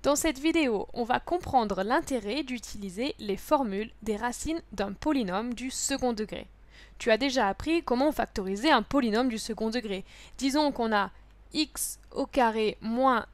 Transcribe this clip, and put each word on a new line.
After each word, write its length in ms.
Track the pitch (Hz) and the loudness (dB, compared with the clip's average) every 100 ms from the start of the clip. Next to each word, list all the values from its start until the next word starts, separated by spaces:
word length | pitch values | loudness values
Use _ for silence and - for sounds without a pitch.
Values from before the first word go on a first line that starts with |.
Dans 100 | 269 | 2
cette 240 | 285 320 254 | 2 2 0
vidéo, 500 | 302 330 277 208 - | 0 2 2 0 -4
on 100 | - | -6
va 160 | 233 247 | 0 -2
comprendre 640 | - 349 - 262 214 185 | 0 -4 2 2 2 -2
l'intérêt 600 | 196 285 330 254 202 262 | 0 0 0 -4 -4 -6
d'utiliser 720 | 269 247 - 208 202 180 269 - | -4 -8 -10 -10 -10 -4 -6 -4
les 180 | 214 190 | -6 -6
formules 540 | - 302 247 190 226 - | 0 2 2 -4 -6 -8
des 140 | 214 208 | -6 -4
racines 460 | 240 240 285 330 - | -4 -4 -4 -6 -6
d'un 220 | 202 202 | -6 -4
polynôme 640 | 196 302 277 202 185 240 | -2 0 0 0 -2 -4
du 180 | 226 254 | -6 -8
second 400 | - - 269 254 | -4 -2 0 -2
degré. 340 | 220 214 - - - - - - - | -2 -6 -8 -12 -20 -20 -20 -20 -6
Tu 120 | 240 | 2
as 80 | 220 | 4
déjà 300 | 277 254 202 | 4 4 2
appris 340 | 196 302 330 | 2 0 0
comment 300 | - 240 294 | 2 2 2
factoriser 580 | - - - 190 196 233 | 2 -4 -2 -4 0 4
un 120 | 269 | 4
polynôme 460 | 208 277 233 208 254 | 4 0 2 2 2
du 100 | 220 | -2
second 320 | - 214 220 | -6 -4 -2
degré. 340 | 233 214 190 190 - - - | -2 -4 -8 -8 -18 -20 -4
Disons 340 | 269 277 302 | 0 4 2
qu'on 240 | 262 226 | 2 2
a 160 | 214 202 - - - - | 2 0 -6 -20 -20 -8
x 460 | 302 311 - - - - | -4 -4 -4 -8 -8 -10
au 140 | - 262 | -4 -2
carré 520 | - 233 220 214 - | 4 2 4 -2 -2
moins 460 | 220 233 262 240 - | -4 2 4 4 0